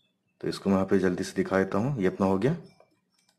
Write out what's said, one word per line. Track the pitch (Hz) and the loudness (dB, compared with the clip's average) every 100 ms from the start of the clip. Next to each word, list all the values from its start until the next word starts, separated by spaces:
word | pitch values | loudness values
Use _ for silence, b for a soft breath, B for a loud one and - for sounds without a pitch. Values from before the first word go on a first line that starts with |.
| _ _ _ _ | _ _ _ _
तो | - | -10
इसको | 80 98 | -6 0
मैं | 95 | 0
यहाँ | 95 | 2
पे | 98 | 2
जल्दी | 92 90 | 2 0
से | 95 - | -4 -4
दिखा | 90 95 | 0 2
देता | 95 98 | 2 0
हूँ, | 120 139 | -2 0
ये | 92 | -2
अपना | 92 98 | 0 0
हो | 95 | 2
गया, | 117 165 - _ _ _ _ _ _ | 0 -2 -8 _ _ _ _ _ _